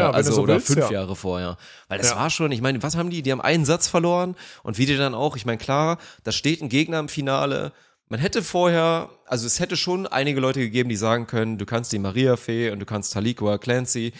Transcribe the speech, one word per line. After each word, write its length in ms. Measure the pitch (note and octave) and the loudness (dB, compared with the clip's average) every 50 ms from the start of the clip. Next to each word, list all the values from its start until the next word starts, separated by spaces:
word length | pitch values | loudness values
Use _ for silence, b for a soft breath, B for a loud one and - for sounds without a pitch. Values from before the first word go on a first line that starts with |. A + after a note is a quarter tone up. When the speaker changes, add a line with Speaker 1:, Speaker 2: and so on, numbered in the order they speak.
| F3+ | 4
Speaker 1:
ja, 40 | D#3 | 4
wenn 60 | - | 4
Speaker 2:
also, 140 | - C#3 C#3+ | 4 4 4
Speaker 1:
du 40 | A2+ G#2+ | 4 4
so 40 | |
Speaker 2:
oder 120 | G2+ - - | 4 4 4
Speaker 1:
willst, 120 | - - - | 4 4 4
Speaker 2:
fünf 120 | C#3+ D3 | 4 4
Speaker 1:
ja. 120 | C#3+ A2 | 4 2
Speaker 2:
Jahre 240 | G#2+ G2+ F#2+ F#2 G2 | 0 -2 -2 -4 -6
vorher. 420 | - - F#2+ F2+ F2+ F2+ F2 F2 B B B B B B B | -4 -4 -2 -2 -2 -2 -6 -8 B B B B B B B
Weil 100 | F#2+ G2 | -6 0
das 100 | - A#2+ | 2 2
Speaker 1:
Ja. 60 | A#2+ | 2
Speaker 2:
war 160 | F#2+ B2+ E3 | 2 0 -2
schon, 200 | D3+ - E3 D3+ | 0 0 0 0
ich 100 | C#3 A2+ | 0 0
meine, 200 | A#2 C3 C3+ A#2+ | 0 -2 0 0
was 140 | G2+ D3+ E3+ | -2 -2 -2
haben 160 | E3+ E3+ F3+ | -2 -2 -2
die? 100 | E3+ E3+ | -4 -4
Die 100 | C#3+ C3 | -2 -2
haben 100 | C3+ B2+ | -2 0
einen 240 | - - D#3 E3+ D#3 | 0 2 2 2 4
Satz 220 | B2+ D#3+ E3+ - - | 4 2 2 2 2
verloren 480 | - F3+ E3 F3 F3 F3 F3+ F3+ F3+ B B B B B B | 2 2 2 4 2 2 0 -2 -4 B B B B B B
und 160 | - G#2+ F#2+ | -8 0 0
wie 80 | C3+ C3+ | 2 2
die 100 | D3 C3+ | 4 2
dann 160 | C#3 C3+ B2 | 2 0 0
auch, 220 | A2 C#3+ D#3 - | -2 -2 -2 -2
ich 100 | B2+ G2+ | -2 -4
meine, 140 | A#2+ A#2 A2 | -4 -4 -4
klar, 400 | - - C3+ C#3+ D#3 D#3+ E3+ E3+ B B B B B | -2 -2 0 2 2 0 0 -2 B B B B B
da 80 | A2+ | -4
steht 320 | G#2+ - - C#3+ D#3+ - D#3+ | -4 0 0 0 0 0 -2
ein 60 | C3 | 0
Gegner 280 | A2 C#3 D#3+ - E3 D#3+ | 0 0 2 2 -2 -4
im 80 | D3+ D3 | -4 -4
Finale. 640 | - D#3 C#3+ C#3 C3+ C#3 C#3 C#3 C3+ - - D3 b b b b b b _ _ | -6 -4 -2 0 0 0 0 0 -2 -2 -4 -6 b b b b b b _ _
Man 100 | A2 A2+ | -4 -2
hätte 240 | C#3 G3 - - F#3 | -2 0 0 -2 -4
vorher, 680 | - - F3+ F3 F3 E3+ E3 E3 E3 E3 E3 F3 - - _ _ | 0 0 2 4 4 4 4 2 2 2 0 -2 -6 -12 _ _
also 220 | - B2+ A#2+ A2 B2 | -4 -4 -2 0 -2
es 120 | - - | 0 0
hätte 160 | F3+ F3 F3+ | 0 -2 -2
schon 300 | D#3+ - F3 F3+ F#3 F#3+ | -4 -2 -2 -2 -2 -2
einige 340 | - - C3 C3+ D3 C#3+ C3+ | -2 -2 0 0 0 0 0
Leute 200 | C3 C3 C3 C#3 | 0 0 0 0
gegeben, 280 | B2+ A2+ G#2 B2 B2 B2 | -2 0 0 0 0 0
die 60 | A#2 G2 | 0 0
sagen 280 | G#2+ A2+ A2+ A#2+ A#2 | 2 2 2 0 0
können, 320 | - - A#2 A2+ A2+ A2+ G2+ | -2 -2 -2 -2 -2 -2 -6
du 80 | G2+ | -6
kannst 260 | - - A#2 A#2+ - - | -4 -4 -4 -2 -2 -4
die 40 | G#2 | -2
Maria 380 | G2 G2 F#2+ A#2+ C3 C3 B2 | -2 -2 0 2 4 4 4
Fee 340 | A2+ - - A#2 A#2 A#2 A2+ | 2 0 -4 -2 0 0 -2
und 80 | G#2 G2+ | -2 -4
du 60 | G2+ | -8
kannst 280 | - G#2+ G#2 G2+ - - | -6 -6 -4 -4 -4 -4
Taliqua 440 | G#2 G#2 A#2 B2 - G#2 G#2 G#2 G2+ | -2 -2 -2 -2 0 0 0 0 0
Clancy, 560 | - B2 A#2+ B2+ B2+ B2 - A#2+ A2+ A#2+ B | 0 0 0 0 0 0 -2 -2 -2 -6 B